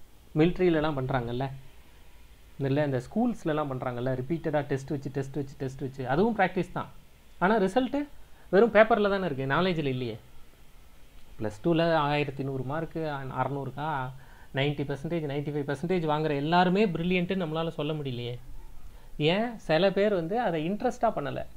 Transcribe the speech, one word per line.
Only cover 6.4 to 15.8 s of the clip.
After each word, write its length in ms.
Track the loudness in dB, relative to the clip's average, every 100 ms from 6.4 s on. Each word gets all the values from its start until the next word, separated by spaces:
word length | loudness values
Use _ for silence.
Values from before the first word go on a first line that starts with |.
| 2 2 -2 -4
தான். 140 | -8 -12 -20 -20 -20 0
ஆனா 120 | 4 4 4
result 340 | 2 0 -2 -4 -10 -16 -18 2
வெறும் 200 | 6 8 8
பேப்பர்ல 340 | 8 6 4
தானே 140 | 2 0
இருக்கு, 160 | -2 2
நாலேஜ்ல 380 | 2 4 2 0
இல்லையே. 220 | -2 -4 -8 -12 -16 -16 -18 -20 -20 -20 -20 -20 -16 -16 -6
பிளஸ் 240 | -6 -2
டூல 240 | 2 4 4
ஆயிரத்தி 500 | 4 4 2 0 -4 -4
நூறு 140 | -4 -4
mark, 300 | -4 -4 -4 -4 -6 -6 -2
அறுநூறுக்கா, 460 | -2 -2 -6 -6 -4 -4 -4 -10 -18 -20 -6 -2
நைன்டி 260 | 0 0 -4
பர்சன்டேஜ், 360 | -4 -4 -4 -2
நைன்டி 220 | -4 -4
ஃபைவ் 160 | -4 -4
பர்சன்டேஜ் 360 | -4